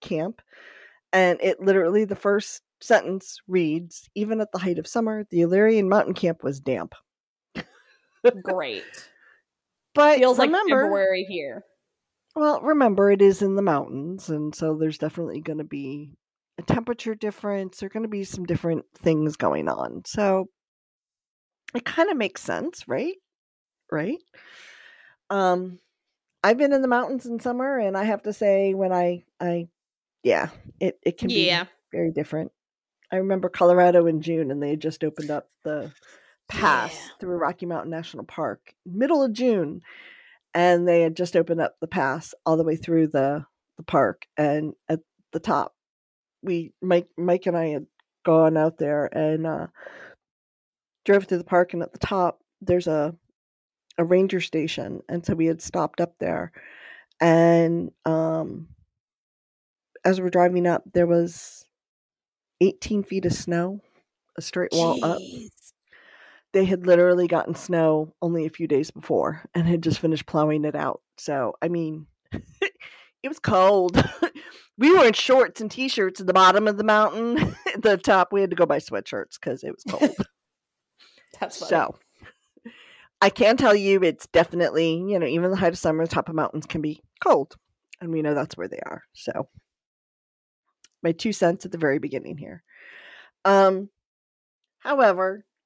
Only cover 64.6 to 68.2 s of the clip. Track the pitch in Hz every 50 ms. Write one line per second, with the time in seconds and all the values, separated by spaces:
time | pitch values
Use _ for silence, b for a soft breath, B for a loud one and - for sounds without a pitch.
64.6 | 180 - - 165 165 165 143 - - 165 170 - 185 - 127 123 110 - - -
65.6 | - - - _ b b b b b b b b b b b b b _ - 190
66.6 | 190 185 190 180 175 180 175 170 180 180 180 180 175 165 170 160 - - 170 -
67.6 | - - 175 165 160 156 156 156 156 160 - _